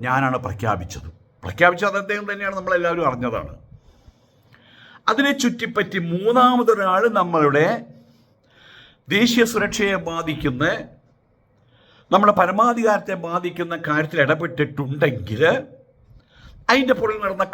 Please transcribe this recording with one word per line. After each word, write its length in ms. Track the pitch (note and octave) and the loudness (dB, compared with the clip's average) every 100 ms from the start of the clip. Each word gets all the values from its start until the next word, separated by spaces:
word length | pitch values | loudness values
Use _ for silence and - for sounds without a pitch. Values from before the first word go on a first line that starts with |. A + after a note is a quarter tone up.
| B2 | -2
ഞാനാണ് 320 | C3+ C3+ B2+ G#2+ | 0 0 -2 -4
പ്രഖ്യാപിച്ചത്." 640 | - A2 F#2+ E2+ - - - _ _ | -4 -2 -2 -4 -14 -16 -20 _ _
പ്രഖ്യാപിച്ചത് 540 | F2+ F#2+ F3 F3 G3+ G3 | -8 2 2 2 -2 -4
അദ്ദേഹം 220 | G3 G#3 G3+ | -4 -6 -6
തന്നെയാണ്, 240 | G3 G3 F#3+ | -6 -6 -6
നമ്മളെല്ലാവരും 480 | F#3 F3+ E3+ E3+ D3 | -2 0 0 0 -2
അറിഞ്ഞതാണ്. 440 | B2 B2 G#2+ D2 - - - _ _ _ _ _ _ _ _ _ - - - - | -2 -4 -6 -8 -16 -20 -20 _ _ _ _ _ _ _ _ _ -20 -20 -6 -2
അതിനെ 200 | A3 C#4 C#4 | 2 2 2
ചുറ്റിപ്പറ്റി 560 | A#3+ A#3+ A#3 A3 G3 G3 E3+ | 0 -2 -4 -2 -2 -2 -4
മൂന്നാമതൊരാൾ 880 | F3 G#3+ B3 B3 B3 A3+ G#3 F#3+ F#3 A#3 G#3 | -2 2 4 4 4 4 2 4 2 2 2
നമ്മളുടെ 480 | F3 E3+ C#3+ C#3+ E3+ A3+ - - _ _ _ _ _ _ - - - _ - G3 | 0 2 4 4 2 0 -8 -20 _ _ _ _ _ _ -20 -20 -20 _ -2 2
ദേശീയ 280 | A#3+ A#3+ A#3 | 4 4 2
സുരക്ഷയെ 440 | A3+ G3+ - G3+ F#3+ E3+ | 2 -2 0 0 -2 -4
ബാധിക്കുന്ന, 560 | E3 D#3+ D3+ D3 B2+ D#3+ A3 - - _ _ _ _ _ _ _ _ _ _ - | -6 -6 -4 -4 -2 -2 -2 -8 -20 _ _ _ _ _ _ _ _ _ _ 0
നമ്മുടെ 220 | F#3+ G#3 G3+ | 2 4 4
പരമാധികാരത്തെ 760 | F3+ G3 A#3+ A#3 A3+ G3+ - F#3 E3+ | 2 2 2 2 2 0 -2 -8 -6
ബാധിക്കുന്ന 480 | F3 F3 F3 E3+ E3 E3 | -6 -6 -6 -6 -6 -4
കാര്യത്തിൽ 320 | D3+ D#3 E3 C#3 | -2 -2 0 2
ഇടപെട്ടിട്ടുണ്ടെങ്കിൽ 1160 | D#3 E3 B2+ D3 D3 C3 C#3+ D3 G#2+ F#2 A2 D#3+ C4 - - _ _ _ - _ _ - - - | 0 -2 -2 -4 -4 -6 0 0 0 -6 0 2 2 -4 -18 _ _ _ -20 _ _ -20 -8 0
അതിൻ്റെ 240 | C4 B3+ - | 2 4 0
പുറകിൽ 220 | A3 G#3+ | 0 -4
നടന്ന 220 | G3 F#3+ F#3+ | -4 -4 -4